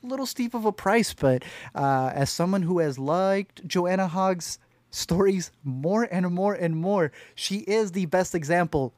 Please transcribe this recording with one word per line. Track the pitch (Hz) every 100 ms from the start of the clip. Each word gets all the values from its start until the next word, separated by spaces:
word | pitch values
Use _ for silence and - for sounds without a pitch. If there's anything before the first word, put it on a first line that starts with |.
A | 247
little | 269 262
steep | - 240
of | 240
a | 214
price, | 202 190 226 220
but, | - 139 127 - - - -
uh, | 139 135 131
as | - 139
someone | - 170 196
who | 170 180
has | 160 131
liked | 135 170 190 196 196 - 175
Joanna | 185 175 185 190
Hogg's | 170 190 185 - - _ _ _
stories | - - 170 202 190 170 _ 139
more | 131 151 208 233
and | 180 180
more | 175 196
and | 202 175 160
more, | 175 202 156 - - -
she | - 196 214
is | 214 214
the | 175 175
best | 185 185
example | 180 143 175 170 151 131